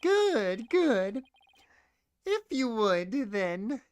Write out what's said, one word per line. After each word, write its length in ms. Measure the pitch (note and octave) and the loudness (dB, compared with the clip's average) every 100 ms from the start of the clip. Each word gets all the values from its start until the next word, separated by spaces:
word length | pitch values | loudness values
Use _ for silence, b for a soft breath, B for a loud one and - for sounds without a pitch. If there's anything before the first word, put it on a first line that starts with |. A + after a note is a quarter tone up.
Good, 640 | F4 G4+ G#4 E4 G3 F#3 A#3 | 2 2 4 2 0 -4 -2
good. 560 | F4+ E4+ A3 F#3 A3 C4 _ _ _ b b b b b _ - | 2 2 2 0 -6 -12 _ _ _ b b b b b _ -4
If 160 | G#4 G#4+ | -4 -2
you 180 | C4 C4 | -2 -2
would, 440 | A3+ G#3 F3 F3+ B3+ A#3+ | 2 2 2 0 -4 -2
then 500 | G3+ F3+ F3 G#3 C#4 _ | -2 -2 -2 -4 -6 _